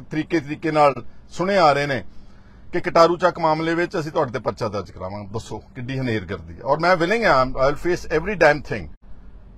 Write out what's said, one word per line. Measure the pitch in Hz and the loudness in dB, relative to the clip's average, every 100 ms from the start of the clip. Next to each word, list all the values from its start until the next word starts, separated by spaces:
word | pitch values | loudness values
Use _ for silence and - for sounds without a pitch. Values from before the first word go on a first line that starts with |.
| 131 | -8
ਤਰੀਕੇ, | 156 151 170 | -6 -2 -2
ਤਰੀਕੇ | 139 147 160 | -2 -6 -2
ਨਾਲ | 151 147 120 107 - - | 4 4 4 -8 -14 -14
ਸੁਣੇ | - 185 202 | -6 0 4
ਆ | 160 | 4
ਰਹੇ | 139 143 | 4 0
ਨੇ | 127 - - - - - - - | -4 -6 -14 -18 -20 -20 -20 -6
ਕਿ | 180 | -6
ਕਟਾਰੂ | 175 160 170 175 | 2 6 6 4
ਚੱਕ | 180 170 | 0 0
ਮਾਮਲੇ | 165 156 160 | 0 0 0
ਵਿੱਚ | 170 175 185 | 0 -2 -4
ਅਸੀਂ | 156 | -4
ਤੁਹਾਡੇ | 170 139 | -2 -2
ਤੇ | 123 | -2
ਪਰਚਾ | 113 104 113 | -6 -4 -4
ਦਰਜ | 101 92 | -4 -8
ਕਰਾਵਾਂਗੇ। | - 92 104 98 | -10 -10 -10 -10
ਦੱਸੋ | 110 - 110 - 127 | -10 -10 -14 -14 -14
ਕਿੱਡੀ | 123 131 | -8 -6
ਹਨੇਰਗਰਦੀ | 127 110 87 95 82 | -2 -4 -4 -10 -12
ਹੈ। | 85 | -8
ਔਰ | 123 151 | -2 2
ਮੈਂ | 170 185 | 4 4
willing | 170 233 | 2 2
ਹਾਂ, | 202 139 131 | 4 4 4
I | |
will | 127 135 147 170 | 2 0 2 -2
face | 170 - 160 | -2 -2 -2
every | 175 196 | -2 4
damn | 156 147 | 4 4
thing। | - 117 76 - - - - - - | -2 -8 -10 -16 -18 -18 -18 -20 -20